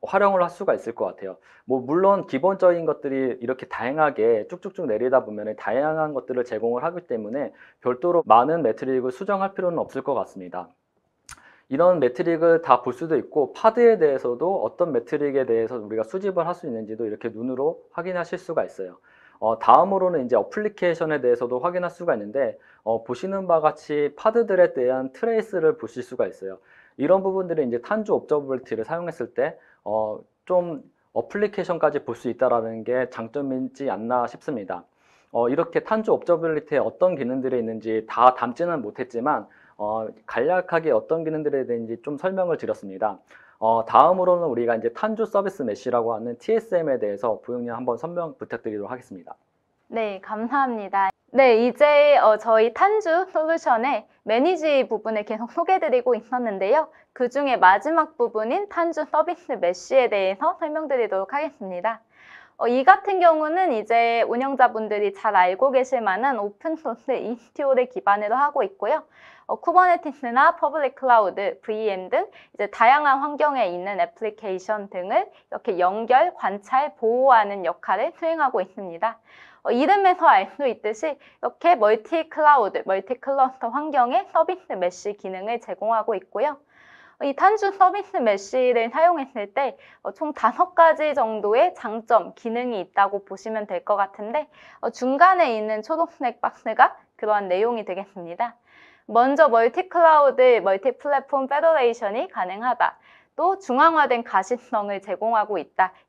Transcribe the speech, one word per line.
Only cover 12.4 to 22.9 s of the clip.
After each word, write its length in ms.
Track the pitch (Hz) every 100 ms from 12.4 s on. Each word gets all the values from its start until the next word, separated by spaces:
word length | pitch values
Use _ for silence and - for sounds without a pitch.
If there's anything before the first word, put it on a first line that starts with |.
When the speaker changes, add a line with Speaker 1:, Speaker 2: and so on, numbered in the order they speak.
| 170 165
Speaker 1:
다 200 | 143 123
볼 120 | -
수도 220 | 180 165 139
있고, 360 | - 151 135
파드에 460 | - 220 233 233 214
대해서도 640 | 151 131 120 120 170 196
어떤 260 | 110 - 175
매트릭에 540 | 123 - 147 143 135 127
대해서 300 | 113 113 123
우리가 260 | 104 110
수집을 460 | 107 190 202 180 160
할 60 |
수 120 | 175 156
있는지도 400 | 113 107 110 110
이렇게 220 | 104 117
눈으로 540 | 104 127 127 147 170 _
확인하실 460 | - 175 180 170 180
수가 260 | - 151
있어요. 320 | 92 - 92 87 _ _ _ -
어, 220 | 110 113
다음으로는 640 | 113 135 185 190 185 165
이제 100 | 123
어플리케이션에 840 | 113 101 214 214 208 180 165 160 147
대해서도 400 | 123 120 123 123
확인할 300 | 170 180 175
수가 240 | - 175
있는데, 440 | 117 101 135 117 - _ _
어, 220 | 107